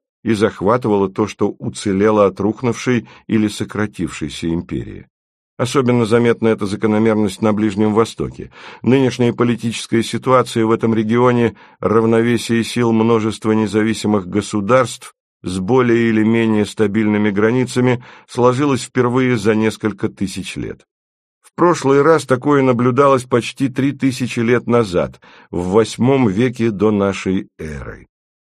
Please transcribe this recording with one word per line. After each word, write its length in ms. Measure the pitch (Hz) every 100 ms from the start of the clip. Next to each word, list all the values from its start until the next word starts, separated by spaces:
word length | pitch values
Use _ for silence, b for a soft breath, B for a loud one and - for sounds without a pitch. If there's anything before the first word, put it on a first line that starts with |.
| _ _
и 100 | 110
захватывала 720 | 104 104 - 95 123 113 101 95
то, 200 | 95 104
что 220 | - 104
уцелело 760 | - 127 - 107 95 107 107 98
от 140 | 95
рухнувшей 680 | 101 107 123 110 127 123 117 B B
или 200 | 110 107
сократившейся 1040 | - 101 101 107 - 80 - 73 - 85
империи. 560 | 85 - 64 58 50 - _ _ _ _ -
Особенно 520 | 123 143 123 123 107
заметна 400 | 117 120 110 113
эта 180 | 107 101
закономерность 800 | 104 110 107 113 107 104 95
на 100 | 110
Ближнем 400 | 104 107 98 107
Востоке. 580 | 104 113 - 65 - - B B B
Нынешняя 520 | 113 135 127 123 120
политическая 680 | 113 120 117 120 104 - 117
ситуация 640 | 107 113 127 127 120 120 110
в 60 |
этом 240 | 113 117 110
регионе, 600 | 107 120 123 120 117 - B B
равновесие 840 | 92 110 110 113 120 113 - 117
сил 280 | 110 120 117
множества 600 | 113 113 117 107 101 110
независимых 760 | 110 107 107 110 107 107 104 90
государств 840 | 101 - 104 98 127 123 - - - _ _
с 160 | - 92
более 500 | 92 131 123 117 117
или 140 | 110
менее 420 | 107 117 113 107 101
стабильными 640 | - 104 104 107 104 107
границами, 760 | 98 110 127 127 127 123 123 B B B
сложилась 540 | 123 123 123 147 127
впервые 560 | - 131 120 127 127 120
за 160 | 104
несколько 560 | 107 110 - 110 98 107
тысяч 460 | - 98 95 85 71
лет. 320 | 55 - _ _ _ _ _ _
В 140 | _ -
прошлый 460 | 175 160 135 139
раз 240 | 147 160 -
такое 380 | 127 143 143
наблюдалось 640 | 131 120 123 123 143 131 127
почти 440 | 120 - - 135
три 220 | 123 139
тысячи 480 | 139 135 123 123 120
лет 260 | 117 120 117
назад, 560 | 117 104 85 65 - B B B
в 160 | 87 90
восьмом 600 | 104 107 - 120 135 117
веке 420 | 92 127 117 113
до 180 | 95 107
нашей 580 | 104 98 95 95 95 - -
эры. 480 | 80 71 - - - _ _ _ _